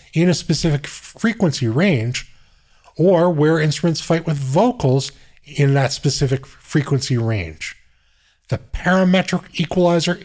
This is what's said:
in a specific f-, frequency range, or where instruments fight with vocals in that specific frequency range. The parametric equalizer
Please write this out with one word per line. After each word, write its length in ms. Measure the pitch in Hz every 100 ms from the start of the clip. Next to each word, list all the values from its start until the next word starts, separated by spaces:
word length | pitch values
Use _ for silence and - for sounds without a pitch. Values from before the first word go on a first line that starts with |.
| -
in 160 | 160 180
a 60 |
specific 520 | 170 - 160 170 143 -
f-, 40 |
frequency 800 | - - - 226 226 185 135 120
range, 680 | 117 202 135 113 127 - - _ _ _ _ _ -
or 340 | 175 175 175
where 300 | 156 151 165
instruments 400 | 156 143 170 156
fight 260 | - 165 165
with 100 | 147
vocals 760 | 135 147 240 247 135 131 131 - - _
in 300 | - 147 143
that 180 | 139 131
specific 520 | - 147 139 139 131
frequency 720 | - - - 160 139 139 - 123
range. 600 | 113 104 85 78 - - _ _ _ _ _ _ -
The 100 | -
parametric 1000 | - - 175 185 185 185 180 180 - -
equalizer 580 | 165 185 175 170 175 175